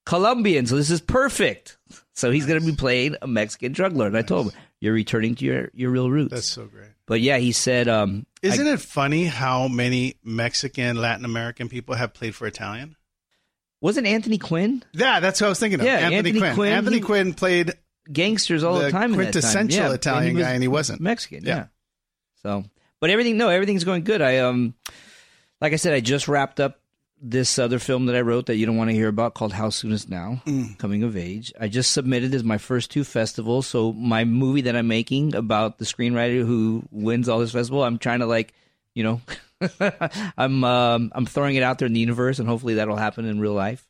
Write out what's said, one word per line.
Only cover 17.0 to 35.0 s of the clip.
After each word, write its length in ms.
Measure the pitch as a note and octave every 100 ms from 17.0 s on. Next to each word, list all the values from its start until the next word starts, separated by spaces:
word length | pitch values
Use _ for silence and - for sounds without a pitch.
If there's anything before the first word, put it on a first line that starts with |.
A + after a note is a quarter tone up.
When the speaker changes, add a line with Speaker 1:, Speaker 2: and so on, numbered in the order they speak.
Speaker 2:
Quinn 320 | G#3+ G3+ F#3+
played 380 | D#3+ F#3 F3 E3+ - _ _ -
Speaker 1:
gangsters 520 | D3 G3 G#3+ - D#3+
all 140 | E3+ F3+
the 60 |
Speaker 2:
the 60 | C#3+
Speaker 1:
time 220 | F#3 A#3
in 60 | F#3+
that 60 |
time. 80 | F3+
Speaker 2:
quintessential 440 | F3 A#2 G3 A3 F#3
Speaker 1:
Yeah, 60 |
and 80 | D#3+
he 20 | B2+
Speaker 2:
Italian 380 | D3 B2+ B2 E3+
Speaker 1:
was 60 |
Speaker 2:
guy, 80 | B2+
and 100 | B2+
he 60 | B2+
wasn't. 320 | C#3+ C3+ -
Speaker 1:
Mexican, 420 | F#3 A#3 - C#3+
Speaker 2:
Yeah. 100 | C3+ A#2
Speaker 1:
yeah. 100 | - _ _ _ _ _ _ _
So, 220 | G2+ G2+ G2+ _ _ _
but 100 | D#3+
everything, 260 | G#3+ A#3+ A3
no, 120 | A3+
everything's 340 | F3+ G3+ G3
going 200 | E3+ F3+
good. 180 | F3+ G#3+
I, 160 | C3+ C3
um, 360 | B2 B2 A#2 - - - - - _ _ _ _
like 120 | D3+
I 40 | D#3
said, 160 | F3+
I 60 | C#3
just 280 | A2+ C#3 -
wrapped 320 | C#3+ C3+ -
up 200 | C#3 - _ _ _ _ B2+
this 320 | B2+ A#2+ -
other 200 | A#2+ B2
film 280 | - B2+ B2+
that 100 | B2
I 40 |
wrote 260 | A#2 A#2+ B2+
that 100 | A2
you 100 | A2
don't 100 | A2+
wanna 160 | A2+
hear 160 | A2 A2
about 240 | G#2+ A#2
called 200 | - G#2+
How 160 | G2 A2
Soon 220 | - A2
Is 160 | G#2+ -
Now, 320 | F2+ F#2 B2+ D#3
Speaker 2:
Mm. 300 | C3+ A2 G2
Speaker 1:
Coming 240 | G#2 G#2
of 120 | A#2 G2
Age. 360 | F2 G#2 B2 -
I 100 | A2
just 240 | A#2+ B2
submitted 420 | D3+ B2+ B2 C3
as 100 | C3+
my 140 | A2+ G#2
first 320 | - B2 -
two 120 | D3
festivals. 600 | C3+ A#2 A2 - A2 B2+ B2+
So 260 | A#2+ A2+
my 300 | A2 A#2+ A2+
movie 380 | A#2 A#2+ C3 C#3
that 140 | B2 A#2+
I'm 120 | A#2
making 460 | A2+